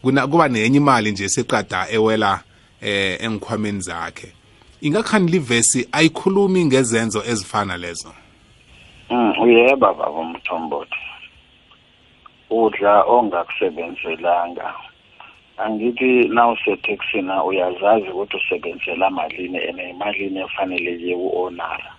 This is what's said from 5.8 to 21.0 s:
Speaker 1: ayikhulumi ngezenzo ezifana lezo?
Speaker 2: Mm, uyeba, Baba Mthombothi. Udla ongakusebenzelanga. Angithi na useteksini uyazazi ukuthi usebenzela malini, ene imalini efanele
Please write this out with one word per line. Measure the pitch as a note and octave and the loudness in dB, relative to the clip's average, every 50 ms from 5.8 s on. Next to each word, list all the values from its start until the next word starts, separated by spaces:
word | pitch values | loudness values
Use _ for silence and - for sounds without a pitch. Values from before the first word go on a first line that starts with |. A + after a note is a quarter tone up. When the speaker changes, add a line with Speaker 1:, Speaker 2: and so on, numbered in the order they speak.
| A#2+ - | -2 -2
Speaker 1:
ayikhulumi | - D3 D#3+ D#3+ D#3+ - - F#3+ F#3+ G3 G3+ F#3+ F#3 F#3 F3 | 0 2 2 2 2 2 -2 0 2 2 2 4 4 2 4
ngezenzo | D3 C3 C3 C3 A#2 A2 A2+ A2+ A2+ G#2 G#2+ G2+ | 4 4 4 4 2 2 0 0 0 -2 -4 -2
ezifana | A#2 A#2+ G#2+ F#2+ - - G#2+ G2+ G2 F2+ | -2 -4 -4 -4 -4 -2 -2 -2 -2 -4
lezo? | F2 F2 F2 E2+ - - D#2+ - - _ _ _ _ _ _ _ _ _ _ - - - - - - - - | -8 -8 -10 -10 -12 -14 -18 -20 -20 _ _ _ _ _ _ _ _ _ _ -20 -20 -20 -20 -20 -20 -8 -4
Speaker 2:
Mm, | A#2+ B2 A#2+ G#2+ F#2 - | 0 2 2 2 2 4
uyeba, | A2 A#2+ A#2 A#2 A#2+ C3 C#3 C3 A#2 G2 F2+ | 6 6 8 8 8 6 6 4 4 2 2
Baba | - - D2 D2 D#2+ D#2+ | 0 -4 -4 -4 -6 -8
Mthombothi. | E2 E2+ - _ - F2+ E2 E2 D#2 C#2+ C#2+ - _ - - - - - - - - _ - _ _ _ _ _ _ _ _ _ _ _ _ _ _ _ _ _ - _ _ _ _ | -8 -10 -12 _ -6 -6 -6 -6 -6 -6 -8 -8 _ -12 -12 -12 -14 -18 -20 -20 -20 _ -20 _ _ _ _ _ _ _ _ _ _ _ _ _ _ _ _ _ -20 _ _ _ _
Udla | A2+ A2+ A2+ G#2+ G#2 - G2 G2+ G#2 G#2 F#2+ | 0 2 2 2 2 2 4 6 6 6 6
ongakusebenzelanga. | - A2+ A#2+ A#2 G#2 F2+ F2 E2+ - - - G#2 F#2 D#2+ E2+ E2 E2+ F2+ - - F2+ D#2+ D#2+ E2+ F2 E2+ F2 E2+ F2 F2 - F2 - - - - - _ _ _ _ _ _ - - _ _ _ _ _ | 6 6 4 4 2 0 -2 -4 -4 -4 -2 -2 -2 -2 -4 -10 -10 -10 -10 -8 -8 -8 -4 0 0 2 2 0 -4 -6 -10 -10 -10 -12 -12 -18 -20 _ _ _ _ _ _ -20 -20 _ _ _ _ _
Angithi | - G2+ G#2+ A2 G#2+ A2 B2 A#2+ A#2+ C3 B2+ B2+ B2 A#2 | -6 -6 -4 -4 -2 -2 -2 -2 0 0 2 4 4 4
na | - G#2+ A#2+ A#2+ | 4 4 4 4
useteksini | A#2+ A2+ - - A2 G2 - - G2+ G#2 G2 - - - G2+ F#2 F#2 F#2+ F#2+ D#2 | 4 2 0 -2 -2 -2 -2 -4 -6 -6 -6 -6 -6 -4 -4 -4 -2 -2 -2 0
uyazazi | F2+ F#2+ F#2+ F2+ F2+ F2+ F2 G2 G2+ A2 A2 G2 F#2+ | 0 0 0 0 -2 -2 0 2 4 4 4 2 -2
ukuthi | F#2 F#2 G2+ G#2 - | -6 -6 -6 -6 -4
usebenzela | F#2+ - - F#2 E2+ - F2 D#2+ - - F#2+ F2 E2 F#2 F#2+ | -6 -4 -4 -4 -4 -4 -8 -8 -8 -8 -8 -2 0 0 0
malini, | F#2 F2 D#2+ D#2 - - F2+ F2+ F#2 | 0 -2 -6 -6 -8 -10 -10 -8 -6
ene | E2+ D#2 - - F2+ - - | -6 -6 -6 -8 -10 -12 -14
imalini | F2+ F2+ G2+ G#2 G2+ G2+ G2 G2 F#2+ F#2 | -10 -8 -6 -6 -6 -6 -6 -6 -6 -8
efanele | F#2+ F#2+ - G#2 G2 F#2 F2+ F2 F2 F2 F2 E2+ | -8 -8 -6 -6 -6 -4 -4 -6 -4 -6 -6 -6